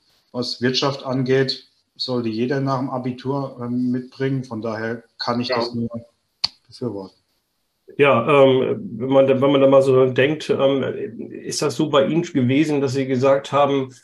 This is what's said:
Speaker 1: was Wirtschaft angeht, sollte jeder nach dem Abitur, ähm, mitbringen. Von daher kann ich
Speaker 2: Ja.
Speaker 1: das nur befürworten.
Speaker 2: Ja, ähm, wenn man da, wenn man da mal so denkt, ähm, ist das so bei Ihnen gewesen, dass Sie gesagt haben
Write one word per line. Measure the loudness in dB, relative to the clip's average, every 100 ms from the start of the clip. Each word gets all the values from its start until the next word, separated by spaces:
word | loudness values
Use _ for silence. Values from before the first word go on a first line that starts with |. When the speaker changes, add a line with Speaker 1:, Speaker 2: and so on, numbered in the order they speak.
| _ _ _
Speaker 1:
was | -8 -8 -2
Wirtschaft | -2 0 -2 -4
angeht, | -6 -4 0 0 0 -4 _ _ _ -14
sollte | -6 -4 -4
jeder | -2 -2 -2
nach | -2 -2
dem | -4
Abitur, | -6 -6 -8 -6 -6 -6 -10
ähm, | -6 -4 -2
mitbringen. | -4 -6 -6 -4 -4
Von | -6 -8
daher | -8 -6 -6 -8 -12 -10
kann | -6 -4
ich | -2
Speaker 2:
Ja. | -4
Speaker 1:
das | -4
nur | -6 -8 -10 -16 _ _ _ -10 _ _
befürworten. | -10 -10 -8 -14 _ _ _ _ _ _ _ _ 2
Speaker 2:
Ja, | 4 4 4 6
ähm, | 6 6 0 -4 -8 -8
wenn | 0
man | 4 4
da, | 4
wenn | 4
man | 4
da | 6
mal | 6
so | 6 4 4
denkt, | 4 0 0 -2
ähm, | 0 2 2 -2 -6 -10 -10 -14
ist | -14 -10 -4
das | -4 -2
so | 0
bei | 2 2
Ihnen | 0
gewesen, | -2 0 2 2 2 0
dass | -2
Sie | -2 -2
gesagt | 0 2 2 0
haben | 2 2 0 -4 -12